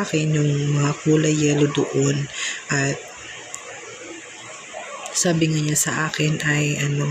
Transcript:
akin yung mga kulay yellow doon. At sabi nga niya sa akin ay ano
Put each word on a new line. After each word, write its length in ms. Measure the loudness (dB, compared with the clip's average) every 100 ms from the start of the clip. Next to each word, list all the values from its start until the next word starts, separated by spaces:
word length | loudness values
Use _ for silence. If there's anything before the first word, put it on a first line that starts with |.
| 0
akin 320 | 0 2 2
yung 400 | 2 2 2 2
mga 140 | 2 2
kulay 320 | 4 4 4
yellow 320 | 4 4 4 4
doon. 560 | 2 0 2 2 2 -2 -4 -6 -6 -4
At 320 | -2 0 -2 -8 -16 -14 -14 -14 -14 -14 -14 -14 -14 -14 -14 -14 -16 -16 -16 -14 -12 -12 -12 -6 -2
sabi 320 | 2 4 2
nga 160 | 2
niya 160 | 0 0
sa 320 | 0 0 -2
akin 320 | 0 0 2
ay 320 | 2 2 2 0
ano 240 | 0 0 0